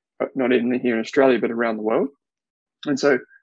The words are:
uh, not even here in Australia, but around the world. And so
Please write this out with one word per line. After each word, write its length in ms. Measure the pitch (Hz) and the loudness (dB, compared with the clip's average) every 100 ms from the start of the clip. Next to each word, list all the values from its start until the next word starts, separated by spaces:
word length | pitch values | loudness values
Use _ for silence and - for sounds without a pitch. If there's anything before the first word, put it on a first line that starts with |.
| _ - | _ -8
uh, 40 | - 135 | -6 -2
not 160 | 123 | 0
even 260 | 120 117 123 | 2 0 -2
here 160 | 127 | 0
in 60 | 113 | -2
Australia, 400 | 110 143 135 117 | -2 2 4 2
but 100 | 120 | 0
around 260 | 117 117 110 | -2 -4 -2
the 60 | |
world. 260 | 107 127 262 _ _ _ _ _ _ _ 151 | -2 0 -2 _ _ _ _ _ _ _ -6
And 140 | 131 | 0
so 180 | 143 127 - _ | 2 0 -2 _